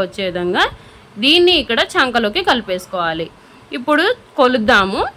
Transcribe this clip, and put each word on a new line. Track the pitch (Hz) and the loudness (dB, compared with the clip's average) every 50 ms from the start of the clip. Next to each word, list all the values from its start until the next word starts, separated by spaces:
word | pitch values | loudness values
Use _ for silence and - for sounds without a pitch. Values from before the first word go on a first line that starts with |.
| 190 | -4
వచ్చే | 180 - - 196 185 | -4 -4 -6 -6 -6
విధంగా | 170 180 175 175 190 269 381 523 - - - - - - - - - 202 214 | -4 -4 -4 -2 0 0 -2 -2 -4 -10 -20 -20 -20 -20 -20 -20 -10 -2 2
దీన్ని | 269 - 359 349 349 359 311 233 | 4 4 6 6 4 4 2 0
ఇక్కడ | - 233 254 349 - - | 0 -2 -2 -2 0 0
చంకలోకి | 370 277 254 240 240 226 208 214 349 359 403 | 0 0 0 0 0 -2 0 -2 -2 0 0
కలిపేసుకోవాలి. | 277 240 - - 185 185 - - - 180 170 165 160 160 165 - - - - - - - - - - | 0 0 -2 -4 -6 -8 -6 -8 -6 -4 -4 -4 -4 -4 -6 -10 -12 -20 -20 -20 -20 -20 -18 -12 -12
ఇప్పుడు | 285 247 - 294 302 339 427 494 - - - _ 311 | -8 -2 0 0 2 2 0 -2 -2 -8 -10 _ 2
కొలుద్దాము. | 262 247 247 254 214 208 240 208 190 190 202 285 415 392 - | 2 2 2 2 2 4 4 4 2 0 -2 -4 -6 -6 -8